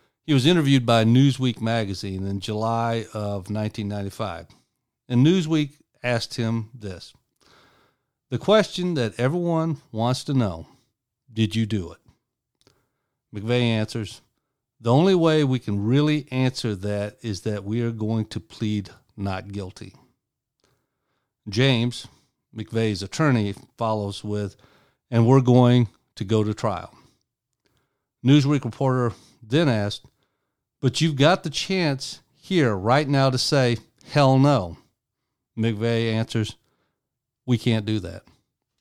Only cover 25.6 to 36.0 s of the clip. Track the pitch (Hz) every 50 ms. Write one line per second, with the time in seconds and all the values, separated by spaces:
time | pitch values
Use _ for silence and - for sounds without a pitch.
25.6 | 123 120 123 123 120 - _ _ _ _ _ - 98 95 113 110 104 107 104 -
26.6 | - 110 95 87 87 - - - _ _ _ _ _ _ _ _ _ _ _ _
27.6 | _ _ _ _ _ _ _ _ _ _ _ _ - 123 143 151 131 139 147 135
28.6 | 123 120 107 - 139 131 127 127 123 117 98 - _ _ _ _ - 110 120 156
29.6 | 170 143 117 107 101 104 - - _ - _ _ _ _ _ _ _ _ _ _
30.6 | _ _ _ - - 131 - - 156 165 147 131 139 156 185 196 - 165 139 -
31.6 | - - 190 190 175 151 139 131 - - - - _ _ _ _ _ - 190 175
32.6 | 143 117 104 95 92 110 127 147 156 135 143 139 135 135 127 123 - - 156 139
33.6 | 127 120 117 110 - _ _ _ _ - - 147 143 131 131 131 135 147 143 120
34.6 | 92 85 82 - _ _ _ _ _ _ _ _ _ _ _ _ _ _ - 110
35.6 | 113 117 110 101 113 117 117 113